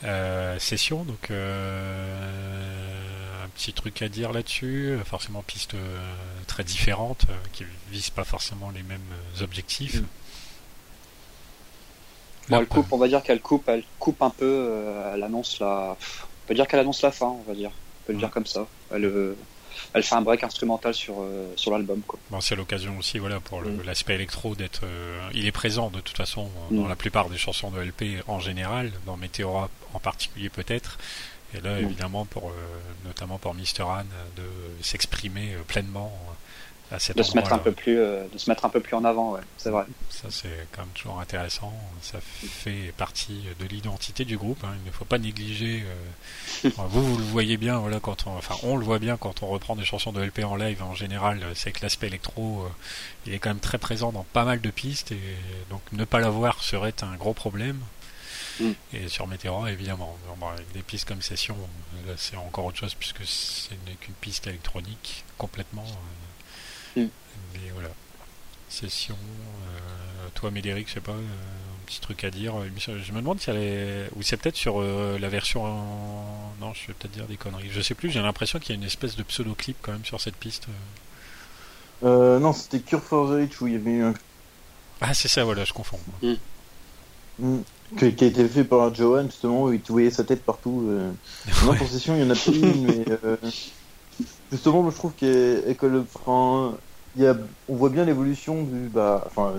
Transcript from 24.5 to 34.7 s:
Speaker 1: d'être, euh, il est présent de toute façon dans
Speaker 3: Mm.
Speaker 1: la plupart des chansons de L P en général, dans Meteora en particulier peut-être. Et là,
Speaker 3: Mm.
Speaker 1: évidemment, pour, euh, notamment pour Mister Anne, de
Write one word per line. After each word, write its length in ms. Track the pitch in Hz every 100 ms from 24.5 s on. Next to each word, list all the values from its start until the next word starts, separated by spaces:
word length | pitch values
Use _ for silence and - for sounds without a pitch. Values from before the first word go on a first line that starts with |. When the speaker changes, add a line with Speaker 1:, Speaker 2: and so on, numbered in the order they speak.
Speaker 1:
d'être, 280 | 101 95 -
euh, 440 | 95 87 87 87 92
il 120 | 104 104
est 60 |
présent 380 | - 113 110 113
de 100 | 92
toute 160 | - -
façon 320 | 95 - 101 90 85
dans 140 | 110
Speaker 3:
Mm. 40 | 98
Speaker 1:
la 80 | 90
plupart 320 | 110 110 90
des 80 | 90
chansons 320 | - 90 101
de 100 | 92
L 100 | 90
P 300 | - 104 95 101
en 100 | 98
général, 540 | 90 92 92 120 123 95 95
dans 100 | 90
Meteora 520 | 90 - 95 95 95 - -
en 60 | 110
particulier 500 | 95 - - 104 98
peut-être. 500 | - - 117 - - - - - - -
Et 60 | 98
là, 200 | 90 101
Speaker 3:
Mm. 40 |
Speaker 1:
évidemment, 400 | 101 92 92 98 104
pour, 240 | 95 90
euh, 20 | 87 85 85 87 87
notamment 340 | 92 - 92 95
pour 160 | 104
Mister 280 | 90 92 -
Anne, 240 | 90 95 101 92 87 90
de 80 | 90 92 85